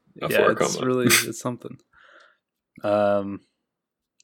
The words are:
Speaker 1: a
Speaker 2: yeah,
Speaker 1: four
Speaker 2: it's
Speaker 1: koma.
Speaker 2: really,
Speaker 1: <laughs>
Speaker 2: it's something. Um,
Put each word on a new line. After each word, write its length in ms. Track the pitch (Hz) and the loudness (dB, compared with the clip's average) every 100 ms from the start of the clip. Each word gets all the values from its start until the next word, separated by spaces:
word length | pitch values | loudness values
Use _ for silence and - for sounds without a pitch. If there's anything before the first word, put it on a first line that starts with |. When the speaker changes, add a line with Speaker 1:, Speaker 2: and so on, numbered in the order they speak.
| _ - | _ -10
Speaker 1:
a 80 | 151 | -2
Speaker 2:
yeah, 80 | 190 | 2
Speaker 1:
four 140 | 208 | 2
Speaker 2:
it's 220 | - - - | 2 0 0
Speaker 1:
koma. 120 | 127 | -2
Speaker 2:
really, 180 | 127 120 | 0 2
Speaker 1:
<laughs> 20 | |
Speaker 2:
it's 320 | - 117 - | 2 0 -6
something. 380 | 127 120 - - _ _ _ - _ _ _ _ _ - | -8 -8 -14 -18 _ _ _ -20 _ _ _ _ _ -8
Um, 580 | 104 104 101 101 98 98 _ _ _ _ _ _ _ _ | 0 2 2 0 -2 -12 _ _ _ _ _ _ _ _